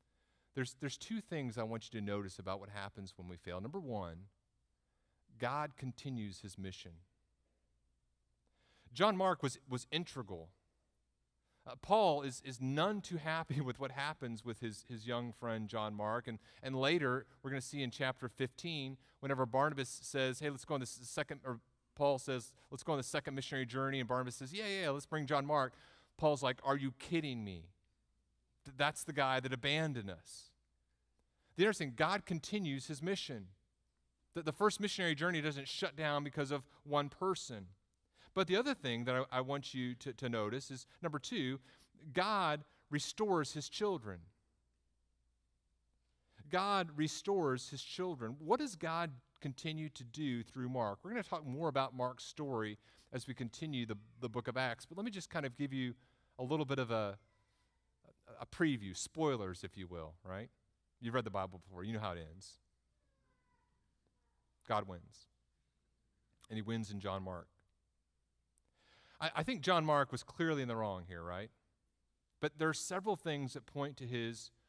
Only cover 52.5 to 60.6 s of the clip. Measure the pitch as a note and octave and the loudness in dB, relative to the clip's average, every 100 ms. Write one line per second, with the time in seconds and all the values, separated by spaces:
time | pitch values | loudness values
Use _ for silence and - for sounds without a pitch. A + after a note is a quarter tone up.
52.5 | A#2+ G#2+ G#2 _ - - B2+ - A#2+ A#2 | 0 0 -4 _ -20 -8 -8 -6 -6 -6
53.5 | - D#3+ C3 A2+ G#2 A2 - B2 B2 B2+ | -6 -4 -2 -2 -4 -10 -8 -4 -4 -2
54.5 | B2 C3 A#2 - F3 A#3 G3 - E3+ C#3 | 0 0 -2 -8 -8 -6 -6 -6 -4 -2
55.5 | B2 C#3+ C3+ B2+ B2 _ _ _ - B2+ | -2 -2 0 -2 -4 _ _ _ -6 0
56.5 | D#3 C#3 C3+ A#2+ A2+ G#2 G2 _ _ _ | 2 2 0 2 2 0 -4 _ _ _
57.5 | _ _ _ _ _ - - - - A#2+ | _ _ _ _ _ -20 -20 -20 -14 -8
58.5 | - E3 B2+ G2 F2+ - D#3+ D#3 B2 F#2+ | 2 4 4 -2 -6 -6 0 2 2 -2
59.5 | F2 G2 G2+ F2 F2 D#2 E2 F#2 F#2+ A#2 | -6 -8 -10 -10 -8 -10 -12 -10 -8 -10
60.5 | _ | _